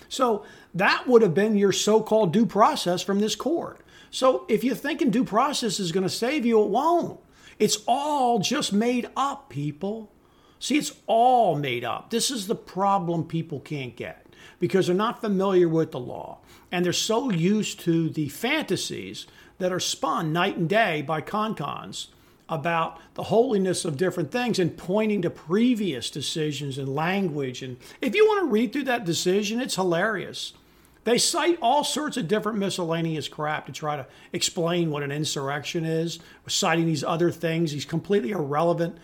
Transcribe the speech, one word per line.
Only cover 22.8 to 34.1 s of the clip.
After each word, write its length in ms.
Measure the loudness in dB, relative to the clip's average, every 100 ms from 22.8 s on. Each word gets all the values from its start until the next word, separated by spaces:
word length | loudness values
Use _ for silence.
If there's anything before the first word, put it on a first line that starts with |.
| -2 -6 -16
the 100 | -10
holiness 600 | 0 4 4 2 2 0
of 120 | -4 -2
different 340 | -2 -2 -4
things 280 | -2 0 0
and 180 | 0 -2
pointing 460 | -2 0 2 0
to 80 | -2
previous 800 | -4 -2 2 4 2 0 -4 -6
decisions 680 | -6 -6 -2 -2 -4 -6 -6
and 160 | -4
language. 680 | -2 0 0 0 -2 -6 -6
And 140 | -10 -12 -18 -6
if 140 | 0
you 120 | 4 4
want 180 | 4 2
to 60 |
read 200 | 2 2
through 120 | -2
that 200 | -2 -2
decision, 560 | -2 -2 2 0 0 -4
it's 140 | -4
hilarious. 800 | -2 0 2 0 -2 -8 -10 -12 -14 _ _ _ _
They 140 | 0 2
cite 400 | 2 0 0 2
all 240 | 2 2
sorts 320 | 2 -2 -4 -4
of 120 | -2
different 300 | 0 0 -2
miscellaneous 680 | -2 -2 -2 -2 -2 -4 -6
crap 380 | -6 -4 -4 -6
to 60 |
try 240 | -8 -6 -6
to 100 | -8